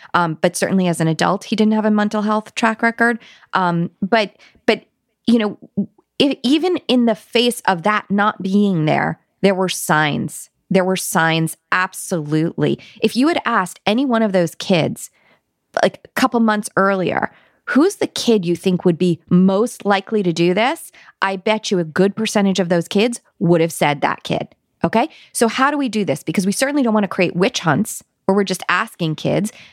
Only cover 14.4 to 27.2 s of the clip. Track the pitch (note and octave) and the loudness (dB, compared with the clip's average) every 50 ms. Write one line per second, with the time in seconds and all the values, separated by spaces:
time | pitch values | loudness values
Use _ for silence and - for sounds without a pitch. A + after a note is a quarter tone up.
14.4 | E3+ D#3+ - - - - F#3+ E3 D3 C3+ - - - - - _ _ _ _ _ | 0 0 -2 -8 -2 0 2 2 2 0 -2 -6 -12 -18 -20 _ _ _ _ _
15.4 | _ _ _ _ _ _ _ - - F#3+ - - _ - _ - B3+ B3 - A#3+ | _ _ _ _ _ _ _ -2 0 0 -2 -4 _ -12 _ -2 -2 0 2 2
16.4 | A3+ A3 G#3+ G#3 G#3 - - - F#3+ G3 G3 F#3+ F3+ D3+ - - - - - _ | 2 2 0 0 -4 -4 -2 0 0 0 0 0 -2 -2 -2 -4 -4 -6 -10 _
17.4 | _ _ _ _ _ - - B3+ D#4 G4 G4+ - - - - - - A#3+ A3+ G#3 | _ _ _ _ _ -2 2 2 2 2 2 -2 -6 -6 -6 -4 0 2 2 2
18.4 | F3 E3+ F3 E3 - G3 F3+ F3 - F3+ E3 D3+ F3+ F3+ E3+ - - - F3+ F3+ | 2 -2 -4 -2 0 0 0 2 2 0 0 2 0 0 0 -2 -2 0 2 4
19.4 | F#3 F#3+ F#3+ G3 A3+ A#3 - - - G3+ G3+ F#3+ F#3+ - A3+ G#3+ G3 F3 E3 D#3 | 4 4 4 2 0 -2 -4 -6 -2 0 0 0 0 -2 -2 -2 0 0 0 2
20.4 | E3+ F3 F3+ F3 A3 C4 E4 - - - - - - - _ _ - G3 G3 F#3+ | 0 2 2 2 0 0 -2 -4 -10 -18 -20 -20 -20 -20 _ _ -4 -4 -4 -4
21.4 | - A3 G#3+ G#3+ - - G#3 F3+ E3+ D#3+ D3 - F3+ G3+ G3+ - A3 G#3 - G#3+ | -2 -2 -2 -2 -2 -2 -2 -2 -2 -2 0 0 2 2 2 -2 -6 -2 0 2
22.4 | G3 G3 F#3 G3+ F#3 E3+ F3+ E3+ D#3+ - - G3+ G#3+ B3 A#3+ - - _ _ _ | 2 2 2 0 0 0 0 0 -2 0 0 0 2 2 0 -4 -12 _ _ _
23.4 | - E3+ F3 E3 D#3+ E3+ - - F3 D3+ C#3+ C#3 C#3 D3 - - _ - - - | 2 2 4 4 2 0 0 0 0 0 0 0 -2 -2 -4 -4 _ -6 -6 -6
24.4 | - - - _ _ _ _ _ - E3 - A3+ C4 D#4+ - - - _ _ - | -6 -8 -14 _ _ _ _ _ -4 0 0 0 0 0 -4 -14 -20 _ _ 0
25.4 | A#3+ A3+ - - C4 C#4 D4 C#4+ C#4 B3+ G3+ A3 G3+ D#3+ C3+ - - - D#3+ - | 0 0 2 0 0 0 0 0 -2 -2 -2 -2 -2 -2 -2 -4 -4 -2 -2 0
26.4 | F3+ G3 G3 - C4+ C4+ C#4+ D4 C4 A#3 G#3+ G#3+ G3+ F#3 - - | 0 0 0 0 -2 0 0 0 0 2 2 2 0 0 0 0